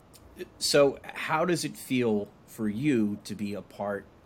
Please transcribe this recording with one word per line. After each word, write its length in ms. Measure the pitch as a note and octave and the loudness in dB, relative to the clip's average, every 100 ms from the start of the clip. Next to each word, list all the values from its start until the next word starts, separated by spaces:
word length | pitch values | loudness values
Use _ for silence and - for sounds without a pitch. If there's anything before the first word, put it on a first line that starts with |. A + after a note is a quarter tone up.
| - - - - F#2 - | -20 -20 -20 -16 -16 -6
so 400 | - D3 C#3 - | 2 6 6 4
how 420 | - - - D#3 | -10 -8 -2 0
does 200 | F3+ D#3+ | 2 0
it 120 | D3 - | -2 -8
feel 520 | - B2+ A#2+ G#2 G2+ - - | -2 0 2 2 -2 -12 -20
for 220 | - G#2+ | -6 -4
you 500 | G#2 D3 B2 G#2 G#2 | 0 2 2 2 -2
to 100 | - | -10
be 200 | G2+ G#2 | -8 -8
a 80 | G2+ | -8
part 420 | - - G#2 G2+ - - | -12 -8 -6 -6 -8 -12